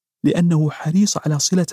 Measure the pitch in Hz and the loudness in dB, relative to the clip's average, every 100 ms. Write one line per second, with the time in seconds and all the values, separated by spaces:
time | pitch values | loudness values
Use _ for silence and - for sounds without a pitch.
0 | _ _ 269 - 170 156 151 - 156 185 | _ _ -2 2 2 2 0 -2 -2 0
1 | 202 - 156 147 - 180 170 | 0 -2 -4 -2 0 -2 -2